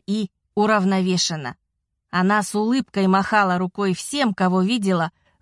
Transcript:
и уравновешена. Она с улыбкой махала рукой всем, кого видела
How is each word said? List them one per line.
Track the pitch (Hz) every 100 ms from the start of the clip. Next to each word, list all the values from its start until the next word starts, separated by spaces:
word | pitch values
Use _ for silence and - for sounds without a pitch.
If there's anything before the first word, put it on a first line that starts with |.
| -
и | 214 196 _ _
уравновешена. | 208 208 214 185 190 185 180 - 156 127 - _ _ _ _ -
Она | 175 185 208
с | 190
улыбкой | 208 220 262 - 196 190
махала | 190 190 214 190 180
рукой | 185 - 196 175
всем, | - 285 247 190
кого | 185 185
видела | 190 247 196 180 160 _ _ _